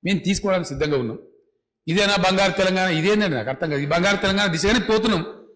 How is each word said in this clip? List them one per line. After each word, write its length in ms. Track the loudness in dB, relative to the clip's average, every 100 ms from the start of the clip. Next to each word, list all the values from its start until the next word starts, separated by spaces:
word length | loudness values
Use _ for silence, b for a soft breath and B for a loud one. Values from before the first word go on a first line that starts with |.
| -2
మేము 140 | -2
తీసుకోవడానికి 500 | 0 -2 0 -2 -2
సిద్ధంగా 280 | -4 -2 -2
ఉన్నాం. 220 | -2 -8 -16 _ _ _ _ _ -4
ఇదేనా 280 | 0 2 2
బంగారు 360 | 2 2 2
తెలంగాణ? 380 | 2 0 2 0
ఇదేంటండి 460 | 0 2 2 2 -2
నాకు 140 | -4
అర్థం 200 | -6 -4
కాదు. 120 | -4
ఈ 40 | 0
బంగారు 320 | 0 2 0
తెలంగాణ 300 | 0 0 0
దిశగానే 320 | 0 2 0
పోతున్నాం. 460 | 2 2 2 0 -4 -14 -20